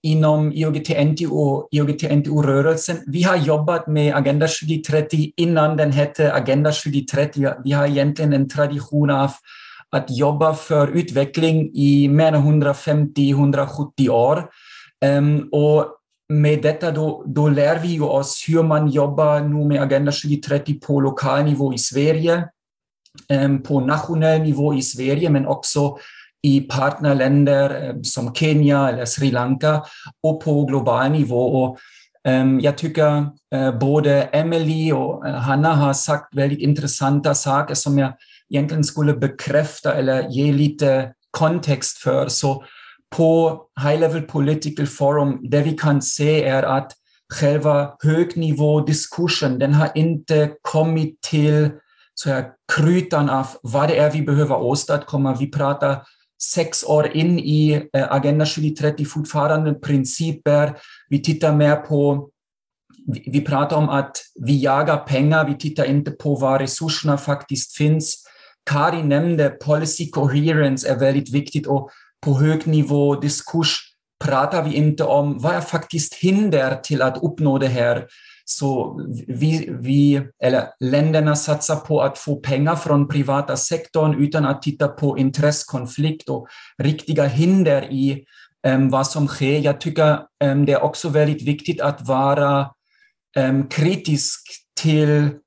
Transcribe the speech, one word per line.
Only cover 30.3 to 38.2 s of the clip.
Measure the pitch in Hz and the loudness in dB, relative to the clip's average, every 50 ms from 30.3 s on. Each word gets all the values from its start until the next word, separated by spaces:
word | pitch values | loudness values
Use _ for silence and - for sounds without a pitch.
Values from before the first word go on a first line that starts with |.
| 156 156 - | -2 -2 -2
på | 160 147 147 147 | 0 0 0 0
global | 131 139 135 113 123 117 123 131 143 | 0 -2 0 0 0 0 2 0 0
nivå. | 156 156 135 117 123 127 127 | 0 0 0 0 0 0 0
Och, | 120 135 131 127 123 127 - - - - - _ _ _ _ - 131 | 2 2 0 0 -2 -4 -8 -18 -20 -20 -20 _ _ _ _ -2 0
ehm, | 131 131 131 135 135 127 | 2 2 2 2 2 2
jag | 135 143 143 - | 2 0 0 -2
tycker, | 165 151 156 160 151 151 147 147 147 143 - _ _ _ 135 | -4 -4 0 2 2 2 2 0 -2 -4 -6 _ _ _ -4
eh, | 131 135 131 117 113 | -2 -2 -2 -2 0
både | 139 139 147 151 147 143 139 - | 0 2 2 2 2 4 2 2
Emily | - - 147 151 160 165 170 165 160 151 160 160 156 160 | 2 0 0 0 0 0 0 0 0 0 0 0 0 0
och, | 143 131 131 123 - - - | 0 0 -2 -4 -6 -6 -6
eh, | - - | -6 -6
Hanna | 110 120 139 135 147 151 165 156 | -4 -2 0 0 2 2 2 2
har | 143 143 139 | 2 2 2
sagt | 135 - - 156 147 143 - - - | 0 0 -2 -2 -2 -4 -6 -6 -4
väldigt | 139 139 143 143 143 | -2 -2 -2 -2 0
intressanta | 139 143 143 151 147 143 - - 139 135 143 143 147 151 143 | 0 0 0 0 -2 -4 -2 -2 0 0 0 0 0 0 0
saker | - - 143 139 147 151 147 135 | 0 0 0 0 0 -2 -2 -4
som | - - 143 139 139 | -2 0 0 2 0
jag | 135 131 - - | 0 0 -4 -10